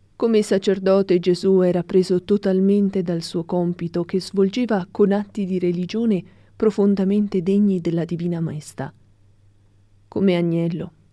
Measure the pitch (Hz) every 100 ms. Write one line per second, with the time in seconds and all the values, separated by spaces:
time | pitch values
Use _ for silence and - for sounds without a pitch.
0 | _ - 233 220 208 196 196 196 190 190
1 | 196 175 180 180 196 190 180 175 170 190
2 | 180 180 - 202 196 190 196 202 196 196
3 | 180 170 - 175 165 180 175 175 175 175
4 | 170 190 - 196 196 247 240 202 180 -
5 | 202 202 202 - 185 185 180 175 180 214
6 | 233 185 - - - - 220 208 202 196
7 | 190 208 202 190 175 202 208 185 170 165
8 | 165 170 175 170 165 151 - - 135 -
9 | _ _ _ _ _ _ _ _ _ _
10 | - 202 190 175 170 165 170 175 170 -
11 | _